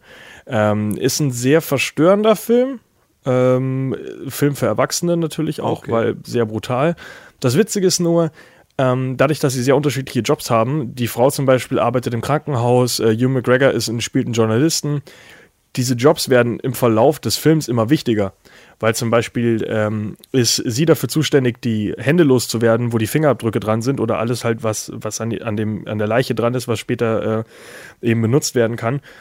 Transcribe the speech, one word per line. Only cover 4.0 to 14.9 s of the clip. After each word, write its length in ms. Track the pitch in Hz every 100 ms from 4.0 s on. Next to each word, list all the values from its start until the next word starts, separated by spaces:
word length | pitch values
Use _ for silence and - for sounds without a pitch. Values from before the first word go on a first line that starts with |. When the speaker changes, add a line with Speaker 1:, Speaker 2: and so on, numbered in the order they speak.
| 64 53 120
Speaker 1:
Film 280 | - 143 139
für 120 | 113
Erwachsene 500 | 107 143 - 170 170
natürlich 420 | 160 - 156 151
auch, 180 | 113 113
Speaker 2:
Okay. 120 | -
Speaker 1:
weil 240 | 113 110 104
sehr 220 | - 117 113
brutal. 500 | 107 - 123 156 170 - - - _
Das 180 | 127 139
Witzige 300 | 214 208 180
ist 120 | -
nur, 320 | 170 170 160 - - _ _ -
ähm, 400 | 131 127 131 127
dadurch, 220 | 139 151
dass 140 | 147
sie 100 | 131
sehr 120 | 123 135
unterschiedliche 440 | 147 127 127 127
Jobs 300 | 110 151 -
haben, 420 | 113 117 151 120 -
die 120 | 117
Frau 240 | 120 131
zum 140 | 139 131
Beispiel 340 | 131 - 135
arbeitet 340 | 117 123 120
im 80 | 117
Krankenhaus, 800 | - 151 147 127 120 123 123 -
äh, 120 | 110
Ewan 200 | 110 127
McGregor 380 | 131 123 127 135
ist 160 | 110 113
ein, 140 | 117
spielt 260 | - 135 123
einen 60 |
Journalisten, 680 | 113 110 113 160 - 151